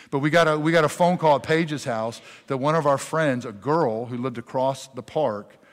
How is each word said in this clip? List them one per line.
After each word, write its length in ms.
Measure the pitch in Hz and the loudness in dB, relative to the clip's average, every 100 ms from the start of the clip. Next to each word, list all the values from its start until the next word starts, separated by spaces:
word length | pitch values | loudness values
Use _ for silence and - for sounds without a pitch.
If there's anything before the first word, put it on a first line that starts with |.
| - | -6
But 80 | 143 | -4
we 100 | 147 | 2
got 180 | 165 160 | 4 4
a, 120 | 151 | 2
we 120 | 151 | 2
got 140 | 170 | 2
a 40 | 147 | 2
phone 280 | - 175 180 | 2 2 4
call 200 | 160 139 | 4 2
at 80 | |
Paige's 400 | - 160 165 147 | 2 0 0 -4
house 360 | 139 113 113 117 - - - | -4 -4 -4 -8 -16 -18 -8
that 100 | 135 | -2
one 160 | 139 | 0
of 120 | 160 147 | 2 2
our 120 | 135 | 0
friends, 480 | - 160 156 123 120 | 0 -2 0 -2 -6
a 60 | |
girl 520 | 101 120 160 143 110 | -8 -2 2 2 -2
who 140 | 120 123 | -6 -6
lived 180 | 127 120 | -6 -6
across 520 | - 135 131 135 - | -6 -2 -2 -2 -10
the 140 | 123 | -16
park, 540 | 120 156 139 104 104 - _ | -8 -2 -2 -2 -10 -20 _